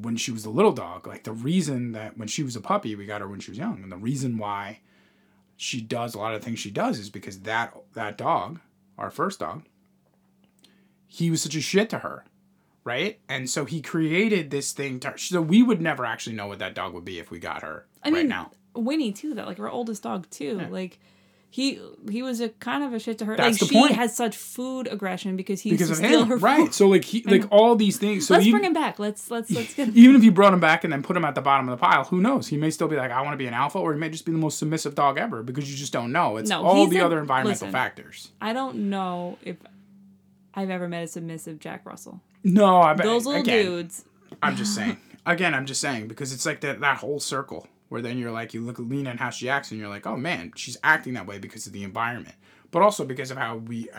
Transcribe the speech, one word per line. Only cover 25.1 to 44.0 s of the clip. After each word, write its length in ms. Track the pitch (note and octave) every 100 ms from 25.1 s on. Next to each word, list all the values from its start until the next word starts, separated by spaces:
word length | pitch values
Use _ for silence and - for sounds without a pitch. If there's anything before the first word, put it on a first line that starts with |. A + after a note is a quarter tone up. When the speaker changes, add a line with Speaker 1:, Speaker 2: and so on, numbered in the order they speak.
| F#3 G3 F#3
Speaker 2:
because 260 | F#3+ G3
he 80 | G#3+
used 120 | E3+
Speaker 1:
Because 180 | E3 D#3+
Speaker 2:
to 40 |
Speaker 1:
of 60 | A3+
Speaker 2:
steal 120 | D4+
Speaker 1:
him, 60 | A3+
Speaker 2:
her 80 | B3+
Speaker 1:
right. 240 | G3+ D4+
Speaker 2:
food. 100 | D#4
Speaker 1:
So, 140 | - G3
like, 180 | F#3 -
he, 180 | A3+ G#3
Speaker 2:
I 40 |
Speaker 1:
like, 80 | G3
Speaker 2:
know. 60 | G3+
Speaker 1:
all 240 | G#3 A3+ A#3
these 220 | G#3 -
things. 260 | G#3 G3 D3
So 80 |
Speaker 2:
Let's 140 | F3+ G3+
Speaker 1:
even 140 | D#4
Speaker 2:
bring 60 | F#4+
him 40 |
back. 240 | D#4+ C4 -
Let's, 320 | G#3 G#3 -
let's, 220 | A#3 A3+
let's 240 | A#3 A3+ -
get 140 | B3
Speaker 1:
<laughs> 40 | A3
even 200 | B3 C4+
if 80 |
you 80 | A3
brought 200 | F3+ G3+
him 80 | F#3
back 240 | D#3+ E3
and 80 | F3
then 120 | C#3
put 120 | C3+ F3+
him 80 | D#3
at 100 | C#3
the 60 |
bottom 280 | C#3 C#3 B2+
of 80 | B2
the 80 | F3
pile, 200 | D#3 C3
who 160 | F3+
knows? 260 | A3 C4+ -
He 100 | D3
may 140 | D#3
still 160 | D#3 D#3+
be 80 | D3
like, 160 | B2+
"I 100 | B2
wanna 160 | C#3+ C#3+
be 80 | B2+
an 80 |
alpha," 240 | A#2 C#3+ F#3+
or 160 | E3+
he 60 | D3
may 100 | D#3+
just 160 | D#3+ -
be 60 |
the 80 | D#3+
most 180 | D#3 -
submissive 380 | D#3 D#3+ D3+ C#3+
dog 240 | C#3+ C#3
ever 240 | A3+ C3
because 260 | C#3+ C3 C#3
you 80 | C#3
just 160 | C#3
don't 180 | C#3 A#2
know. 260 | D#3+ D#3 A2
It's 120 | A2
Speaker 2:
No, 140 | E3+ E3
Speaker 1:
all 200 | F#3+ -
Speaker 2:
he's 40 |
Speaker 1:
the 80 | F#4
Speaker 2:
a, 40 | E3+
Speaker 1:
other 140 | E3
environmental 320 | D3 C3 A#2+ G2 G2
Speaker 2:
listen, 40 |
Speaker 1:
factors. 600 | B2+ A2+ - - - - -
Speaker 2:
I 120 | G#3
don't 360 | B3 C4+ A3+ G3+
know 480 | G3 F#3 F3 F3 -
if 140 | - F3 - - _ - - _ _ _ _ G3
I've 160 | F#3+
ever 160 | F#3 F3
met 160 | E3+
a 40 | E3
submissive 520 | F3+ E3 D#3+ - D#3
Jack 260 | E3 - -
Russell. 340 | - - F#3 - _
Speaker 1:
No, 340 | F#3 F#3+ G3 F3+
I 140 | E3 D3+
bet. 100 | G#3+
Speaker 2:
Those 220 | A#3 A#3+
little 140 | C#4+
Speaker 1:
Again, 240 | A#3+ A#3 F#3+
Speaker 2:
dudes. 400 | F3 E3+ -